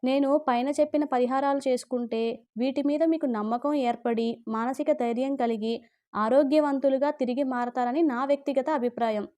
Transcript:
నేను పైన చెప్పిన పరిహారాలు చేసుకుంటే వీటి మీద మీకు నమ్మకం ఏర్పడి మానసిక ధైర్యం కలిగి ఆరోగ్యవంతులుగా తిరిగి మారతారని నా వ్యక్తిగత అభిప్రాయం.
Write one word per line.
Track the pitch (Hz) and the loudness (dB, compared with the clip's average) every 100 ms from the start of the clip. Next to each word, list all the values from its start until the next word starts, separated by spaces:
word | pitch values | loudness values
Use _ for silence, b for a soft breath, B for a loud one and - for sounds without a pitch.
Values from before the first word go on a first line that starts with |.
నేను | 247 269 277 294 | 0 2 4 2
పైన | 294 240 262 | 2 0 0
చెప్పిన | 294 302 302 | 0 2 2
పరిహారాలు | 302 254 247 269 277 277 269 | 0 0 2 2 0 0 0
చేసుకుంటే | 247 - 254 240 226 226 233 _ - | -2 -2 -4 -2 -2 -2 -4 _ -4
వీటి | 254 269 | -2 0
మీద | 285 294 | 0 2
మీకు | 320 330 302 | 2 2 0
నమ్మకం | 226 214 240 285 | -2 -2 -2 0
ఏర్పడి | 294 247 240 - 226 233 - - | 0 0 -2 -2 0 -2 -4 -6
మానసిక | 220 233 269 302 | -4 -4 -4 0
ధైర్యం | 302 240 233 269 269 | 0 0 -2 -2 -2
కలిగి | 240 226 220 226 b b _ | -2 -2 -4 -6 b b _
ఆరోగ్యవంతులుగా | 202 214 262 285 302 294 277 277 262 285 | -4 2 4 4 4 2 2 2 2 0
తిరిగి | 302 247 247 | -2 -2 -2
మారతారని | 277 247 240 247 240 269 | -2 -2 -4 -2 -2 2
నా | 330 240 269 | 0 0 0
వ్యక్తిగత | 285 277 269 262 | 0 0 -2 0
అభిప్రాయం. | 311 240 240 233 214 202 | 0 -2 -2 -2 -2 -6